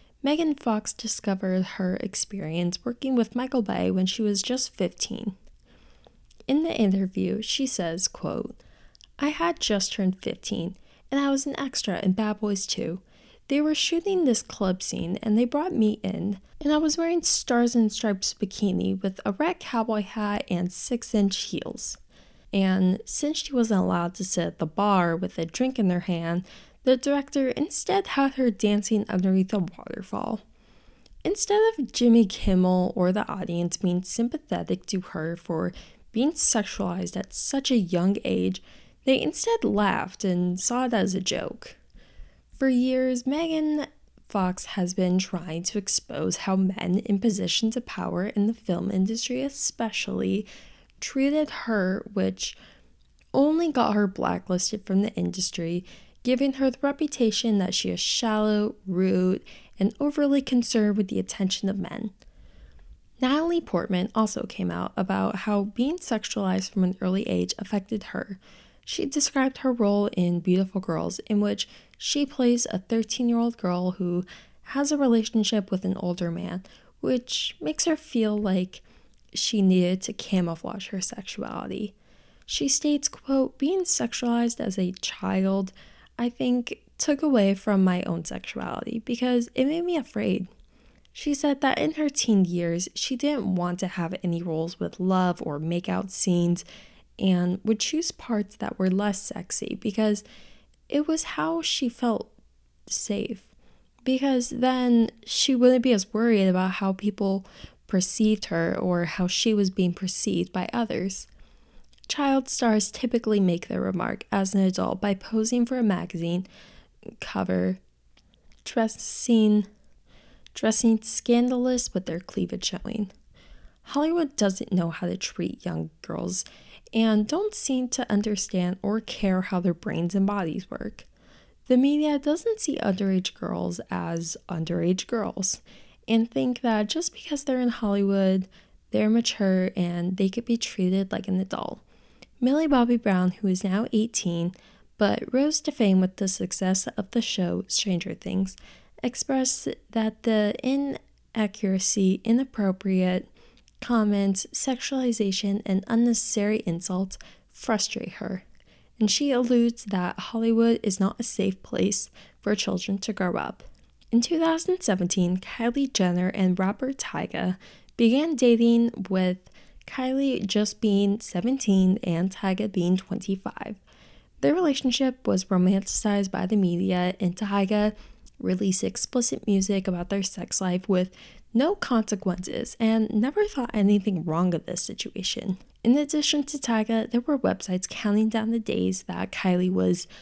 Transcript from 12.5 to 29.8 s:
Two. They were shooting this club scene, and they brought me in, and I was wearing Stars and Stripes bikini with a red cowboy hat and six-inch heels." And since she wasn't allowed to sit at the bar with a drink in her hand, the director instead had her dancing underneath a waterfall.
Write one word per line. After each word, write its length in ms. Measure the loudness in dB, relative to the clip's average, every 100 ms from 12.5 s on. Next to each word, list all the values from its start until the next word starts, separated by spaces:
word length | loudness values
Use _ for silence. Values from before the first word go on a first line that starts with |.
| -2 -4
Two. 340 | -6 -6 -8 -12 _ -20 -14 -2
They 120 | 2
were 140 | 2
shooting 500 | 0 0 0 0 2
this 180 | 2 2
club 400 | -2 -2 -2 0
scene, 360 | -4 -4 -4 -4
and 160 | 2 2
they 60 |
brought 280 | 2 0 -2
me 280 | 2 2 2
in, 360 | -4 -4 -4 -6 -10 -4
and 120 | 0
I 60 | 2
was 200 | 2 0
wearing 240 | 0 0
Stars 520 | 0 0 2 2 4
and 160 | 4 2
Stripes 440 | 0 -2 -2 -4
bikini 680 | -4 -6 -2 0 0 0 -2
with 180 | -4 -4
a 80 | -4
red 260 | -2 -2 -4
cowboy 440 | -4 -4 -2 -2
hat 420 | -4 -4 -4 -4 -2
and 200 | -2 0
six-inch 680 | 0 0 -2 0 2 2 0
heels." 600 | -6 -6 -6 -8 -8 -10 -16 -20 -20 -20 -4
And 480 | 2 2 4 4 2
since 340 | -2 -2 -2 -2
she 140 | -2
wasn't 260 | 0 2 2
allowed 340 | 2 0 -2
to 100 | -4
sit 220 | -2 0 -2
at 120 | -4
the 80 | -4
bar 500 | 0 2 4 4 0
with 220 | -2 -4
a 80 | -6
drink 320 | -2 -2 2
in 100 | 2
her 120 | 2
hand, 440 | 0 -2 -2 -4 -4 -14 -20 _
the 140 | 2 2
director 520 | 2 0 0 0 0
instead 580 | -2 -4 -4 0 0 0
had 260 | 0 0
her 160 | 2 0
dancing 540 | 2 2 2 0 -2 0
underneath 440 | 0 4 4 2
a 60 | 0
waterfall. 840 | -2 -8